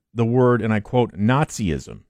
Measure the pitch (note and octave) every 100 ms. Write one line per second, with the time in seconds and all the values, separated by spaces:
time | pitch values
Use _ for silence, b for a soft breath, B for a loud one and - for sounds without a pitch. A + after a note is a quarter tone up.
0 | _ A2+ A2+ B2 B2 A#2+ A2 G#2+ - B2+
1 | A2+ F#2 G#2+ C3+ D3 - G2 C#2 A#1 G#1+